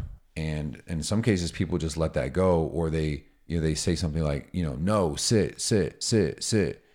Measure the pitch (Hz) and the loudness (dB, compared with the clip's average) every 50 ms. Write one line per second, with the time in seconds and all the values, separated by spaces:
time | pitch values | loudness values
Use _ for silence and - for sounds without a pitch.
0 | - - - - _ _ - - 80 78 78 76 76 76 - - - - 85 80 | -6 -6 -10 -16 _ _ -8 -6 -4 -4 -2 -2 -4 -6 -6 -10 -10 -8 -6 -6
1 | 76 - 101 104 113 120 107 90 87 82 - - 98 80 85 87 78 80 76 82 | -4 -2 -2 0 2 2 2 2 2 -2 -2 -2 -2 -2 -2 -2 -2 -2 -2 0
2 | 80 78 - - 62 67 65 90 92 92 90 82 80 71 - 80 85 80 78 80 | -2 0 0 -2 -2 -2 0 2 4 4 4 4 2 0 0 -2 -2 0 0 0
3 | 78 78 73 71 - - _ _ _ - 78 85 78 80 78 76 - - 87 78 | 0 0 -2 -4 -8 -14 _ _ _ -4 -2 0 0 0 0 0 0 0 0 0
4 | 87 82 73 82 80 73 73 69 - - - 90 87 78 65 64 78 95 107 107 | 0 -2 0 0 0 0 0 -2 -4 -6 -4 -4 -2 -2 -2 -2 0 0 2 2
5 | 92 80 73 73 - - 120 107 90 65 - - - - - 104 85 65 - - | 2 2 0 0 0 2 4 4 2 2 -2 -4 -2 2 2 2 2 0 -2 -6
6 | - - 113 110 98 76 - - - - - 110 95 73 - - _ _ _ | -4 0 2 4 4 2 0 -4 -4 0 2 2 2 0 -2 -6 _ _ _